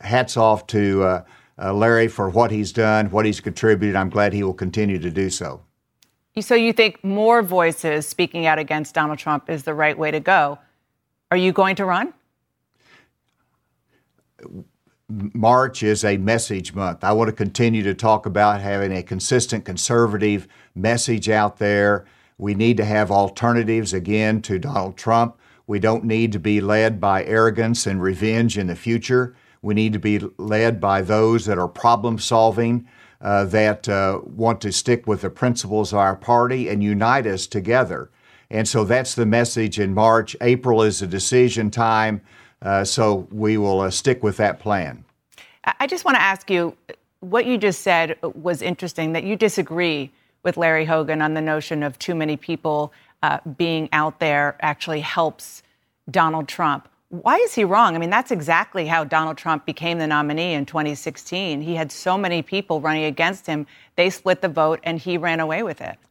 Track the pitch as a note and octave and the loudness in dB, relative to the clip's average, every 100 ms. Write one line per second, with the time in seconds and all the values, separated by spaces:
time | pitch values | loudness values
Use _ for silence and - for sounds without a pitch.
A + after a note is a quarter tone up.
0 | G2+ B2 B2+ A#2+ A2 G#2+ - G#2+ G2+ G2 | -2 0 0 2 2 2 0 0 2 2
1 | F#2+ F2+ - - _ - F#2+ G2+ A2+ A#2 | 2 0 -6 -20 _ -10 -4 2 4 4
2 | A2+ A2 F#2+ G2+ A#2 G#2+ G2 A2+ A2 G#2+ | 2 0 -2 2 2 0 -4 0 2 2
3 | G#2 G2+ G#2+ F#2+ G#2+ - A2 G2+ G#2 F#2+ | 2 2 0 -2 -6 0 2 2 2 0
4 | F#2 G#2 G2+ G2+ F#2+ F2+ F#2 G#2+ G#2 F#2 | 0 0 0 0 -4 -4 -4 -2 -2 -2
5 | F2 E2 F#2+ - E2 - _ _ _ _ | -4 -2 -2 -4 -10 -12 _ _ _ _
6 | _ _ _ A3 G#3 A#3 A3+ A3 A3 - | _ _ _ -8 2 2 4 2 2 0
7 | F#3+ G3+ A3 A#3 F#3 F#3 E3 D#3 E3 D3+ | -4 2 4 4 4 2 2 0 -2 -2
8 | D3 - F3 E3+ D#3+ D#3 C#3+ D#3 D3 D#3+ | -2 -2 -2 0 0 2 0 -4 -4 -2
9 | D3+ D3+ D#3+ D3 - D#3 C#3+ D3+ D3+ D3 | -2 -2 -4 -4 -4 -8 -6 0 0 0
10 | D#3 D3+ D#3 F#3 C#3+ C#3+ _ _ _ _ | -2 -2 2 2 2 -2 _ _ _ _
11 | _ _ - F3+ F#3 F#3 F#3+ F#3+ F#3+ F3+ | _ _ -2 2 2 4 2 2 0 0
12 | D4+ - _ _ _ _ _ _ _ _ | -2 -10 _ _ _ _ _ _ _ _
13 | _ _ _ _ _ _ _ _ _ _ | _ _ _ _ _ _ _ _ _ _
14 | _ _ _ _ - F#2 - _ _ _ | _ _ _ _ -20 -20 -20 _ _ _
15 | - G#2+ G#2 A2+ A2 B2+ C3 - G#2+ G#2 | -12 -8 -6 2 4 6 4 0 0 2
16 | G#2 G2+ G2 A2+ - G2 F2 G2 F#2 F2 | 2 2 2 2 0 -6 -8 -6 -6 -2
17 | F#2+ G#2+ A2+ A2 G2 - A#2 A2+ G2+ F#2+ | 0 2 2 -2 -4 0 2 2 0 0
18 | A2 G#2+ G#2 G#2 G#2 G2+ G2+ G2+ G2 F#2 | 2 2 2 2 4 2 -2 -2 -2 -4
19 | F2+ F#2 - B2+ - A2 - F2+ - A#2+ | -6 -6 0 0 0 -6 -6 -6 0 2
20 | A#2 G#2 G#2 G2+ - _ _ F2+ A2 A#2 | 2 2 0 0 -4 _ _ -2 0 0
21 | - A2+ A2 G#2+ G#2 - G#2 G2+ G2+ G2+ | 0 -2 2 2 2 0 0 2 2 0
22 | - _ _ - G2+ G2+ A#2 A2+ G#2 G#2+ | -4 _ _ -8 -4 2 2 2 2 0
23 | G2 G2+ G2 - A#2+ A#2+ A2 A2+ G2+ F#2+ | 2 2 2 0 0 2 0 -2 -2 -4
24 | F2 G#2+ G#2+ A2 - F#2+ - G2+ F#2+ F#2 | -2 0 2 0 -2 -6 -4 -4 -6 -6
25 | A2+ A#2 A#2 - _ _ - G#2 A2 A2+ | 0 2 2 -4 _ _ -6 0 2 0
26 | A2+ A2 A2+ G#2 G#2+ G#2 G2 G#2+ A2 G2+ | 0 0 0 0 0 0 2 2 2 0
27 | G2+ F#2+ - A2 A2+ G#2 A2+ A#2 G#2 F#2+ | 0 0 0 4 4 2 0 0 -2 -2
28 | F#2+ F#2 A2 A2+ A#2 G2+ F2+ E2+ A#2 A2+ | -2 0 0 2 0 0 -4 -4 -2 -2
29 | A#2+ B2+ B2 - _ _ G2+ G#2+ A2 G#2+ | 2 0 0 -6 _ _ -2 0 0 0
30 | G#2+ G#2 G2 - G#2 A2 A#2 G#2+ G2+ G2 | 0 -2 -4 -10 -2 2 2 2 0 0
31 | F#2 A2 A2 A#2 G#2+ F#2 F2+ - A#2+ A2 | 2 2 4 2 0 -2 -2 0 2 2
32 | A#2 A2+ - A2+ A2+ G#2+ A#2 A#2+ B2 _ | 0 -4 0 4 4 2 0 -2 -4 _
33 | - _ G2+ G2+ G2 G#2+ G#2+ G#2 - G2 | -20 _ -2 0 2 2 2 0 -2 0
34 | F#2+ F#2+ - A2 A2+ A2+ G#2 - - A#2 | 0 -2 -8 -2 -2 0 -4 -2 0 0
35 | A2 G2 F#2 - B2+ A#2+ F#2+ G#2+ G2 G#2 | 0 -4 -4 -2 -2 -2 -2 -2 0 2
36 | G2 F#2+ - A#2+ B2 C3 - G2+ G#2 G2+ | 2 0 2 2 2 0 -2 -2 0 0
37 | A2+ C3+ A2+ F#2+ - G#2 F#2 B2+ F2+ C#2+ | 2 2 0 -4 -6 -6 0 2 2 -4
38 | - _ _ - - G#2+ G#2+ A2+ G#2 B2 | -10 _ _ -20 -8 -4 0 0 2 2
39 | B2+ - A2 A#2 A#2 A2+ A2 G#2+ G2 F#2+ | 0 -2 2 2 2 0 -2 -2 -2 2
40 | A2+ A2+ G#2 - B2 B2 B2+ A2 G#2+ F#2+ | 4 4 2 -2 2 2 2 4 4 0
41 | F#2+ F#2+ - B2 B2 A#2 G#2 A#2 A2+ A2 | -4 -4 2 4 4 2 -2 0 2 2
42 | A2 G#2 - - - - G#2 G2 G2+ - | 0 -2 -10 -20 -20 -10 -2 0 0 2
43 | A2 G2 F#2 G#2+ G#2+ A2 G2+ F#2+ F#2+ - | 2 2 -4 -4 0 0 2 0 0 -2
44 | C#3 F#3 G#2+ G2 G#2 E2+ G#2 G2 D2+ A#1+ | 0 0 0 0 0 -2 -2 -2 -4 -10
45 | - _ _ - - _ - - C#4 F4+ | -20 _ _ -20 -20 _ -4 -2 -4 -2
46 | D#4 B3 G3 F#3+ - F3+ E3+ - - - | 0 2 2 -2 -2 -2 -2 -6 -18 -20
47 | _ _ F#3 A3+ A#3+ A#3+ G3+ - G3 E3+ | _ _ -4 -2 0 0 0 0 0 0
48 | E3 - F3 F3+ E3+ D#3+ F3+ F3 F3+ - | 0 -4 -8 -6 -4 -4 -4 -6 -8 -6
49 | D#3+ E3 F#3+ G#3 A3 - D3+ E3 F3 D3 | -4 -4 -4 0 0 0 -4 -2 -2 -2
50 | C3+ _ _ _ F3 E3 E3 D#3+ D#3+ D#3+ | -6 _ _ _ -4 0 2 2 2 0
51 | D3+ D#3 D3+ D#3 D#3 D3+ - D#3 D3 - | 0 0 -2 -2 -2 -4 -4 -4 -4 -6
52 | - E3 D#3 D3 - D#3+ D#3+ D3+ D3 _ | -6 -4 -4 -4 -6 -6 -2 -2 -4 _
53 | _ _ D3+ C#3+ D#3+ C3+ E3+ D#3+ D#3 D#3 | _ _ -4 -4 -6 -4 -2 -2 -2 -2
54 | D3+ - D#3+ C#3+ C#3+ - D#3 C#3+ - D3+ | -2 -2 0 0 0 -2 -6 -6 -6 -6
55 | C#3+ F3 D#3 - - - _ _ _ _ | -4 -2 -2 -4 -16 -20 _ _ _ _
56 | - F#3 D#3+ D#3+ C#3+ - D#3+ C#3 - _ | -4 0 2 0 -6 -4 -2 -2 -8 _
57 | _ F3 A#3+ F4 A#4+ - F#3+ G#3 A3 E3 | _ -4 0 2 2 0 2 4 4 2
58 | E3+ A3 C4 G3 D3 E3 G#3 F#3+ D#3 E3 | 0 0 0 -4 0 0 0 -4 -2 -2
59 | D3 D#3+ D#3+ D3+ E3 D#3 - - E3+ E3+ | 0 0 -2 -4 -4 -4 -4 -6 -4 -4
60 | D#3 D3 D3 D#3 F3 D3+ C#3 D#3+ D3+ C#3+ | 0 0 0 -2 -4 -4 -4 -4 -4 -6
61 | D#3+ C3+ - F3+ F#3+ C#3+ D#3 E3 D#3 - | -10 -12 -10 -8 -6 -6 -6 -6 -6 -6
62 | F#3 F#3+ F#3+ E3+ - G3 G3 D#3 D#3 D#3 | -2 -2 -2 -4 -4 -6 -4 -4 -2 -2
63 | D#3 C#3+ E3+ F#3+ - D3+ D3 - _ - | -2 -2 -2 -4 -6 -6 -8 -14 _ 0
64 | F#3 - F#3+ F3+ F#3 D#3+ D#3 D#3+ E3+ E3 | 0 0 -2 0 -2 0 0 0 -4 -6
65 | F#3 F3 E3+ E3 D#3 E3 A3 D3 E2+ - | -4 -4 -2 -2 -2 -4 -6 -8 -12 -16
66 | _ | _